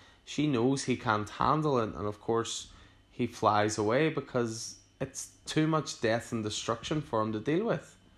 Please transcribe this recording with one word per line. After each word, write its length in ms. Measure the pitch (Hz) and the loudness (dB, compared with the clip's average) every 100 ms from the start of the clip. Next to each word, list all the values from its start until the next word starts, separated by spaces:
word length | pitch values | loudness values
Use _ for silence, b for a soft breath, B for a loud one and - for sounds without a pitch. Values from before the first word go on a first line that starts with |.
| B B - | B B -8
she 220 | - 151 | -2 2
knows 360 | 120 127 135 | 4 4 2
he 140 | - 120 | 0 -2
can't 320 | 120 107 104 | 2 0 0
handle 480 | - - 151 151 127 | 0 2 4 2 2
it. 160 | 107 82 | 0 -2
And 120 | 104 | -6
of 120 | - | -6
course, 480 | - 113 113 - - B B B B | 0 0 0 -6 -12 B B B B
he 160 | - 123 | -4 -4
flies 500 | - 107 104 107 107 | 2 4 4 2 2
away 320 | 104 127 160 | 2 2 2
because 680 | 147 - 127 117 113 - - _ - | 0 -2 -2 -2 -4 -12 -14 _ -10
it's 300 | 135 - - - - | -8 -8 -14 -14 -4
too 220 | 156 156 | 0 2
much 340 | 156 - - | 2 -2 -2
death 300 | 110 120 - | 0 0 -2
and 120 | 113 | -4
destruction 580 | 104 - - 113 - 156 | -2 -4 -4 -4 -2 -4
for 200 | - 113 | 0 0
him 100 | 110 | 0
to 60 | 110 | -2
deal 260 | 113 170 226 | 0 0 0
with. 300 | 160 - - - | -2 -4 -20 -20